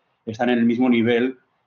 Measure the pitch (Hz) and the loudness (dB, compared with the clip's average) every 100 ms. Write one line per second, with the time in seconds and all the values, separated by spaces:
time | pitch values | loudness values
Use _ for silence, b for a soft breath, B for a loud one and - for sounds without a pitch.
0 | _ _ 113 110 123 120 117 120 127 117 | _ _ -14 -4 -2 0 0 2 2 2
1 | 113 117 131 - _ _ | 2 0 -2 -6 _ _